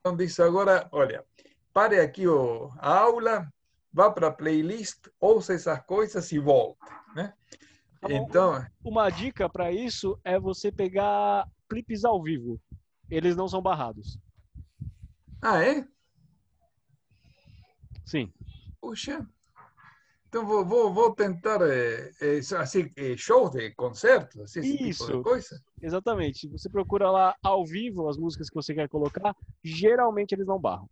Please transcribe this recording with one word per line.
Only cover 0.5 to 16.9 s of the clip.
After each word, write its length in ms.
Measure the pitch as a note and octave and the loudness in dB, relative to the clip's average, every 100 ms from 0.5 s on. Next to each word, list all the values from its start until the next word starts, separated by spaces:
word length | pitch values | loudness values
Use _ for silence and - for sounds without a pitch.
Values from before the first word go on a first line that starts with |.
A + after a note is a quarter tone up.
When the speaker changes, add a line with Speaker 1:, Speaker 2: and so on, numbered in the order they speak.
| F3+ G3 F#3 - | 4 4 2 2
Speaker 1:
olha, 320 | D3+ C3+ - - _ _ _ _ | 0 0 -2 -12 _ _ _ _
pare 260 | - G#3+ G3+ | 2 4 4
aqui 260 | D3+ F#3+ F3+ | 2 2 2
o, 420 | D3+ B2 A#2 C3 B2+ | 4 2 -4 -8 -6
a 180 | C#3+ F3+ | 2 4
aula, 500 | A3+ A#3 A3+ A3 D#3 _ _ _ _ | 4 4 0 -2 -4 _ _ _ _
vá 180 | D#3+ G#3 | 4 4
pra 200 | G#3 - | 4 -2
playlist, 680 | - D#3 D#3 D#3+ A3+ G3+ - - _ | 0 0 0 0 -6 -10 -14 -20 _
ouça 320 | F#3+ A3 F3+ | 4 4 4
essas 260 | F3+ E3+ D3+ | -4 -2 -4
coisas 480 | - F#3+ G#3+ F#3+ E3 | -2 -2 -2 -4 -4
e 60 | D3+ | -2
volte, 400 | C#3+ C3+ A2+ - - - - | 4 4 4 -6 -20 -20 -14
né? 180 | - G3+ _ _ - _ _ _ _ | -10 -10 _ _ -20 _ _ _ _
Speaker 2:
Ramon, 160 | - C#3+ | -4 -4
Speaker 1:
Então 500 | C3 F3 F#3 C3+ B2+ _ | 2 4 4 2 -6 _
Speaker 2:
uma 260 | - A3 G3+ | -4 2 2
dica 380 | E3+ B3 - F#3 | 0 -8 -4 -4
pra 240 | - F3 | -2 -2
isso 460 | F3+ B3 - G3 G3 | -2 -4 -6 -6 -6
é 140 | F3 F#3 | -2 -2
você 320 | F#3+ F#3 G3+ | -2 -4 -6
pegar 720 | G3 F#3+ F#3+ G3+ G3+ G#3 G3+ F#3+ _ _ | -2 -2 0 0 2 2 0 -2 _ _
clipes 360 | A3 A#3+ A3 | -12 -8 -2
ao 180 | A#3 G#3 | 2 2
vivo. 380 | D#3+ D#3 A#2+ A#2 _ - _ _ - | 0 -6 -6 -10 _ -20 _ _ -6
Eles 240 | D#3+ F3 F3 | 0 0 0
não 120 | F#3 | -2
são 120 | F#3+ | -2
barrados. 580 | F#3 E3 A#2+ G#2+ G#2 - _ _ _ - - _ - - - _ _ - | -2 -2 -4 -8 -14 -16 _ _ _ -20 -20 _ -16 -16 -20 _ _ -6
Speaker 1:
Ah, 200 | A3 F#3 | 0 2
é? 220 | G3 D4 C4 _ _ _ _ _ _ _ _ _ _ | 2 0 -6 _ _ _ _ _ _ _ _ _ _